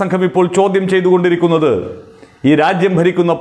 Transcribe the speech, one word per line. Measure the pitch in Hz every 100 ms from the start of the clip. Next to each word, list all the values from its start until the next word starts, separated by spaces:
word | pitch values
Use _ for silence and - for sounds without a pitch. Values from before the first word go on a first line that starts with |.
സംഘം | 190 180 180
ഇപ്പോൾ | 185 175 180
ചോദ്യം | 196 190 185
ചെയ്തുകൊണ്ടിരിക്കുന്നത് | 185 180 180 175 170 175 160 151 98 87 - - - - _ 131
ഈ | 147
രാജ്യം | 156 190 190 175
ഭരിക്കുന്ന | 175 170 170 165